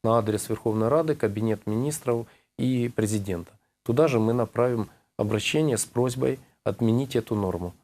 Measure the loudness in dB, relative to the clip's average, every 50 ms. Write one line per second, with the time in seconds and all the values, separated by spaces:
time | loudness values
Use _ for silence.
0 | 4 4 4 4 4 2 -2 -2 -2 -4 -6 -2 -2 -2 0 2 2 2 2 2
1 | 2 0 -2 0 -2 -2 -2 0 -2 -2 -2 -2 -4 -4 -2 -2 -2 -2 -4 -4
2 | -2 -2 -2 -2 -4 -8 -18 _ _ _ _ -4 -2 -2 0 0 -2 -2 -2 -2
3 | -2 0 -2 -4 -2 -4 -6 -6 -8 -14 -20 _ _ _ _ _ _ 0 2 4
4 | 4 4 4 2 2 2 2 0 -2 -2 0 0 2 2 2 -2 -4 -6 -10 _
5 | _ _ _ -4 -2 0 0 -2 -2 0 0 0 2 2 0 -2 -4 -4 -2 0
6 | 0 0 0 -2 -2 -2 -2 -4 -10 _ _ _ _ -6 -2 0 2 2 2 2
7 | 0 0 -2 -4 -2 -2 -2 -2 -2 -2 -2 -4 -6 -8 -10 _